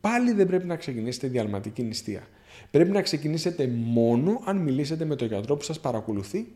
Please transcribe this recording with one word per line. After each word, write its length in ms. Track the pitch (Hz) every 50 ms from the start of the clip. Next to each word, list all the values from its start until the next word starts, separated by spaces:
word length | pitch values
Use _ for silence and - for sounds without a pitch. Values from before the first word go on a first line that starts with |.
πάλι 300 | - 208 233 240 247 240
δεν 160 | 226 202 190
πρέπει 180 | 180 180 185 180
να 100 | 175 170
ξεκινήσετε 520 | 160 - - 127 117 110 123 123 - -
διαλυματική 560 | 131 123 123 110 104 101 98 98 107 104 - 123
νηστεία. 440 | 113 104 - - - 101 90 - - - - - - - - - -
Πρέπει 200 | - 143 170 180
να 100 | 196 202
ξεκινήσετε 640 | 180 - - 147 143 151 156 165 156 180 170 - 139
μόνο 760 | 127 120 117 117 117 117 117 117 117 117 120 143 185 220 254 -
αν 120 | - 196
μιλήσετε 480 | 196 175 147 131 135 147 139 160 160 165
με 100 | 156 147
τον 120 | - 123
γιατρό 280 | 110 107 98 104 120 147
που 80 | 147 -
σας 160 | - 160 151
παρακολουθεί 680 | - 139 120 110 104 - 107 101 98 - - 196 226 - -